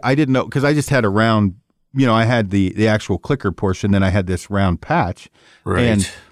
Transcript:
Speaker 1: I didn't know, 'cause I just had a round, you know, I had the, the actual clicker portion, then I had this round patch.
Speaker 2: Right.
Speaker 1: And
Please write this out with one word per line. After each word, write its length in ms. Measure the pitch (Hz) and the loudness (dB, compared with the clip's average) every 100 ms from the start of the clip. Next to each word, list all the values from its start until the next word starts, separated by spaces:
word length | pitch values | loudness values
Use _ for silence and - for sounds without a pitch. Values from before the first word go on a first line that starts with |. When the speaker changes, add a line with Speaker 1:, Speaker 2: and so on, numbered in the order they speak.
Speaker 1:
I 120 | 123 139 | 0 0
didn't 180 | 139 | 2
know, 140 | 131 117 | 0 -2
'cause 160 | 131 | -2
I 100 | 143 | 0
just 160 | 151 139 | 0 0
had 160 | 135 110 | 0 2
a 40 | |
round, 460 | 101 113 110 101 90 _ _ _ | 2 2 2 0 -2 _ _ _
you 120 | 135 131 | 0 2
know, 80 | 110 | 2
I 80 | 113 | 2
had 240 | 123 101 | 0 0
the, 220 | 101 92 | 0 0
the 140 | - 110 | 0 0
actual 300 | 107 - 90 | 0 -2 -4
clicker 320 | - 143 101 | -2 -4 -4
portion, 400 | 82 101 92 101 | -2 -4 -2 0
then 120 | 98 | 2
I 60 | 95 | 2
had 180 | 98 92 | 0 -2
this 220 | 90 - | -6 -4
round 320 | 101 98 85 | -2 0 -2
patch. 480 | - 165 92 - - _ _ _ | -2 -2 -2 -6 -16 _ _ _
Speaker 2:
Right. 200 | - 90 | -4 0
Speaker 1:
And 260 | 120 104 92 - - | 2 0 -2 -8 -20